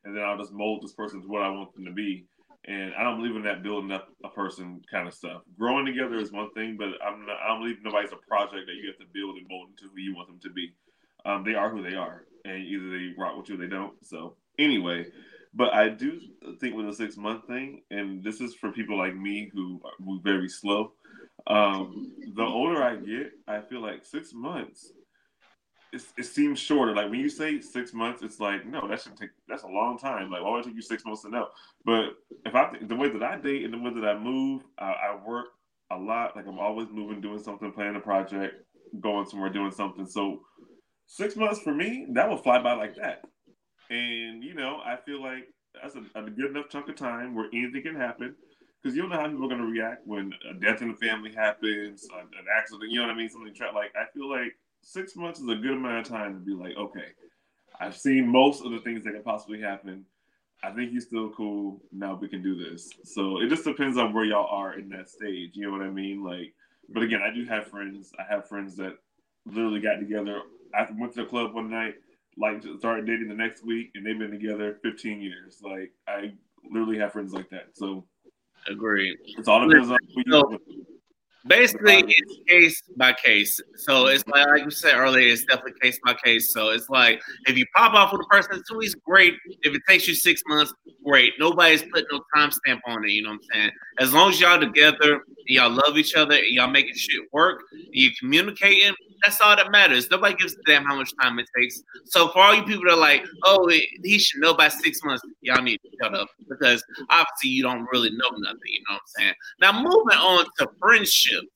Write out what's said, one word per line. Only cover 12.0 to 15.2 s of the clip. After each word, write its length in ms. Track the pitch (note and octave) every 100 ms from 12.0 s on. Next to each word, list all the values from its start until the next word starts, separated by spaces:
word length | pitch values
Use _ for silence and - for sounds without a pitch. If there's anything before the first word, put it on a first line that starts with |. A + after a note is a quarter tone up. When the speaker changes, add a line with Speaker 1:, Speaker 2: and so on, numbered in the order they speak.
| F2 - _ _ G2
Speaker 1:
and 180 | F#2+ F#2
either 240 | G2 F#2
they 240 | F#2 F2+ F2+
rock 220 | F#2 -
with 120 | -
you 60 | F#2+
or 20 |
they 80 | F2
don't. 260 | F#2+ G2+ _
So 340 | _ E2 E2+ _ _ -
anyway, 480 | D3 A2+ F2 E2+ E2+ -